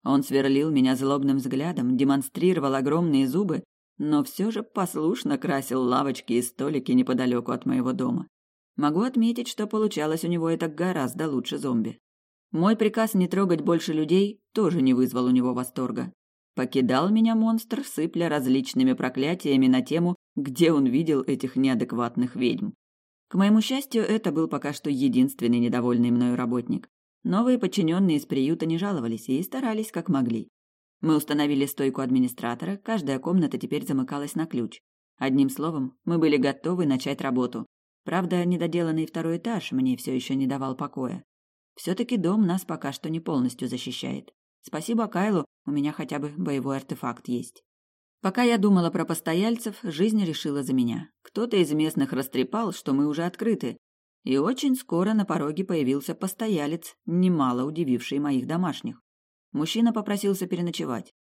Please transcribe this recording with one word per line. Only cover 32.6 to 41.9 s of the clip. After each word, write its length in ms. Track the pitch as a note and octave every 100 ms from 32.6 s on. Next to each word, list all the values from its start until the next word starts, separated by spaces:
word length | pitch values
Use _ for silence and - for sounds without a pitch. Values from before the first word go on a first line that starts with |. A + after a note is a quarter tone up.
| F3 G3
каждая 400 | - A3 C#3 C3
комната 400 | E3 F#3 C#3 -
теперь 280 | - D3 -
замыкалась 500 | C3+ B2+ C#3+ C#3+ D#3+
на 100 | D#3+
ключ. 340 | B2 A2 - _ _ _ -
Одним 320 | C3 C#3 C3+
словом, 480 | C#3 D#3+ D#3 C3 - -
мы 140 | E3+
были 180 | D#3+ D3
готовы 480 | C#3 C3+ D#3+ F3+ D3+
начать 360 | C3 C#3 C#3
работу. 440 | C#3 B2 B2 A2+ - _ _ _ -
Правда, 400 | F3 F3+ F3 F3
недоделанный 640 | F3 E3+ F3 E3 D#3+ D#3
второй 300 | E3 E3 E3+
этаж 340 | A#3 G#3 -
мне 260 | C3 C3 B2
все 160 | B2+
еще 220 | C3 - C3+
не 100 | C3
давал 300 | C#3 C3+ C3
покоя. 480 | C#3+ C#3 B2 A#2+ - _ _ _ _ -
Все-таки 420 | -